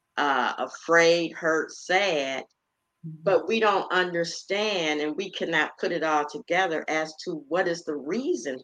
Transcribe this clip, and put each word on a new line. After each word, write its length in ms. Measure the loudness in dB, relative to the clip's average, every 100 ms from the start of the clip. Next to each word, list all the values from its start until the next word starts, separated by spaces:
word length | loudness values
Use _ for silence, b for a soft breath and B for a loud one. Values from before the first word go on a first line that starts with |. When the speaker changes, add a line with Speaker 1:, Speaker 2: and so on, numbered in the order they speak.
| _ -2
Speaker 1:
uh, 360 | 2 2 0 -2
afraid, 760 | -6 -6 2 6 6 6 2
hurt, 380 | -2 0 0 -2
sad, 760 | -8 0 2 2 0 -2 -6 -10 _ _ _ _ _ -16
Speaker 2:
Mm-hmm. 120 | -4
Speaker 1:
but 240 | 2 4 4
we 120 | 2
don't 320 | 4 2 2
understand 1080 | 2 2 0 -2 -6 -4 -2 0 0 0 0
and 160 | -2 -4
we 140 | -6
cannot 480 | -6 -2 0 0 -2
put 140 | -4
it 100 | -2
all 240 | 0 0 0
together 560 | -6 -2 0 2 -2 -2
as 260 | -2 -4 -6 -8
to 180 | -8 -4
what 180 | -2 0
is 160 | -2
the 120 | -4 -6
reason 640 | -4 -4 -2 -2 -4 -8